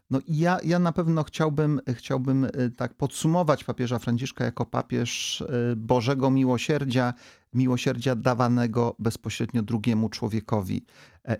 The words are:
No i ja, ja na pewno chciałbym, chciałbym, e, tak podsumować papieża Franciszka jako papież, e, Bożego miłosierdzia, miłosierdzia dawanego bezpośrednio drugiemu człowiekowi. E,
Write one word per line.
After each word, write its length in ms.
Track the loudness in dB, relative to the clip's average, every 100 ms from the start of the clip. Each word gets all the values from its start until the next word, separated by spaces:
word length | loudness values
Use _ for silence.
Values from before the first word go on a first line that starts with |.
| -4
No 100 | -4 0
i 100 | 0
ja, 200 | 2 2
ja 160 | 0 2
na 120 | 2
pewno 320 | 2 0 0
chciałbym, 580 | 0 0 0 2 2 0 -2
chciałbym, 520 | -6 -2 -2 2 2 0
e, 40 | 0 -2 -2
tak 160 | -8
podsumować 680 | -4 -6 0 2 4 4 2
papieża 360 | 0 -4 -2 -2
Franciszka 460 | 0 -2 -2 -4 -4
jako 200 | -4 -4
papież, 760 | -4 -4 -2 -4 -4 -6 -8
e, 340 | -4 -2 -2 -2
Bożego 560 | 2 2 2 2 2
miłosierdzia, 840 | 4 2 2 0 -2 0 0 0 -2 -12 -20 _
miłosierdzia 600 | 0 2 2 0 0 -2 0
dawanego 800 | 2 2 2 2 2 0 -2 0
bezpośrednio 600 | -2 -2 -6 -6 -2 -2
drugiemu 480 | -2 -2 2 2 0
człowiekowi. 760 | -2 -4 -4 -2 -2 -2 -6 -8 -20 -20 -12
E, 120 | -6